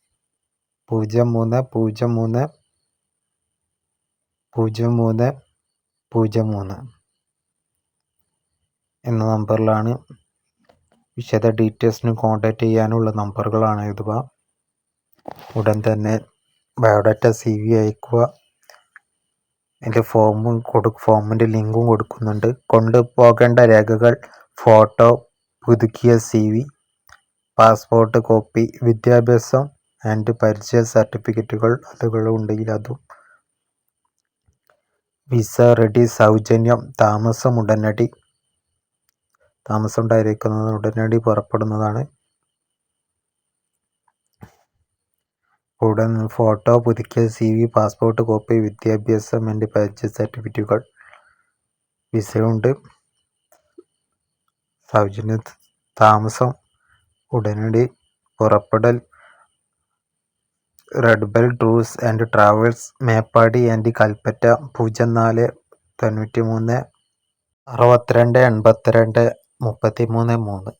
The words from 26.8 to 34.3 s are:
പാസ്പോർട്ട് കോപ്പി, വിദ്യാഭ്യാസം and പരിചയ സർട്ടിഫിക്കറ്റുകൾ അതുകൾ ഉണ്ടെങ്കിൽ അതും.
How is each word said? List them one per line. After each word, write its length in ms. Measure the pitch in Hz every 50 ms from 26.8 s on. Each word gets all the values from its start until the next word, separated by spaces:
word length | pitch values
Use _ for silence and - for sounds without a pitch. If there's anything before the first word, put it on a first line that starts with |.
| _ _ _ _ _ _ - _ _ _ _ _ _ _ _ -
പാസ്പോർട്ട് 600 | 113 113 110 110 - - 113 117 113 107 113 120
കോപ്പി, 460 | 113 - 113 110 107 _ - 117 117 110 - - 123
വിദ്യാഭ്യാസം 840 | 117 117 110 - 123 123 120 117 120 123 113 - - - 131 143 147 _ _ _ _ _ _ -
and 240 | 110 110 107 107 117 113
പരിചയ 480 | - - 110 107 104 - - - 120 113
സർട്ടിഫിക്കറ്റുകൾ 880 | 110 - 113 107 - - 107 - - 107 110 110 - - 107 113 113 120 - - -
അതുകൾ 360 | - - 123 113 110 113 110 113
ഉണ്ടെങ്കിൽ 400 | 113 110 107 104 110 107 110 110
അതും. 280 | 110 107 107 - 127 - _ _ - _ _ _ _ _ _ _ _ _ _ _ _ _ _ _ _ _ _ _ _ _ _ _